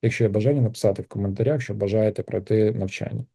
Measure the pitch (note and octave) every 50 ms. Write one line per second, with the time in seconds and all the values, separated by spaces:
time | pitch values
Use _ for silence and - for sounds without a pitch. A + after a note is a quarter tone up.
0 | - A2+ - - A#2+ G#2+ G2 G#2+ G#2+ C3 D3 C#3+ B2 A2 A2 - - G#2+ G2 -
1 | G2 _ - - G2+ G2+ G2 G2 A2+ - D3+ D3 B2 - G#2 G#2 G2+ G2+ G2+ A2
2 | G#2+ G#2+ G2+ - F2+ - G#2 G2+ G2 - A2 A2 G#2+ G#2+ G#2+ A2+ G2 G2 - -
3 | - - A2 A2+ B2 _ _